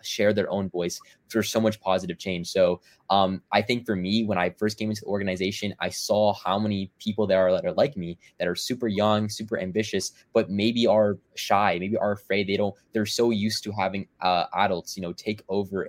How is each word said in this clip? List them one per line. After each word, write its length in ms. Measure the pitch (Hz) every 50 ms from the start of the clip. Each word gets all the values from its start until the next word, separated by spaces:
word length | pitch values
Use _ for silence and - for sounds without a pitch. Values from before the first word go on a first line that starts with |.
share 320 | - - - - 101 104 107
their 160 | 107 - -
own 220 | 92 101 95 90
voice 280 | - 87 87 90 - - - - - _ _
for 160 | - - 113 104
so 180 | - - 113
much 180 | 110 110 107 -
positive 380 | - 95 95 92 92 87 87
change. 320 | - - 98 90 87 85 -
So, 320 | - 95 90 90 87 - _ _ _ _ _ -
um, 320 | 98 98 95 95 95 90 - _
I 100 | 101 104
think 240 | 107 123 120 117 -
for 100 | - 101
me, 280 | 90 90 95 107 113 110
when 160 | 104 98 90
I 100 | 90 90
first 300 | - - 107 107 - -
came 100 | 110 107
into 120 | 107 107
the 60 | -
organization, 680 | 95 101 98 98 95 92 90 92 98 98 - 104 101 - -
I 100 | 87 92
saw 440 | - - - - 101 107 107 104 98
how 240 | - - 90 95
many 320 | 104 107 104 104 95 95 - _
people 300 | - - 107 104 110 104
there 200 | 95 95 95 92
are 40 | 92
that 120 | 92 87 -
are 100 | - -
like 220 | - 127 143 -
me, 220 | 92 85 85 87 - _ _ _ -
that 80 | 87
are 80 | 90 87
super 320 | - - - 123 127 123
young, 420 | 110 98 104 104 107 107 107 107 104
super 300 | 104 - 110 107 110 -
ambitious, 540 | 95 92 87 110 107 - 104 95 - - - - _ _ -
but 160 | 113 107 85
maybe 380 | 98 98 104 117 117 120 117
are 320 | 110 104 107 107 104 95 - _ _ _
shy, 420 | - - - 104 98 104 95 87 87
maybe 160 | 92 98 110
are 160 | - 101 104 101
afraid. 340 | - - - 101 101 98
They 100 | 98 98
don't, 160 | 101 104 98 - - _ _
they're 140 | - 110 107
so 240 | - - - 117 117
used 340 | 113 101 104 110 101 - -
to 60 | 107
having, 360 | 101 104 95 95 98 98 92 - _ -
uh, 240 | 92 90 90 87 80 - -
adults, 420 | 90 104 98 92 85 - - -
you 60 | 98 87
know, 100 | 87 87
take 300 | - - 110 104 107 -
over 360 | - 95 101 98 92 98 92 80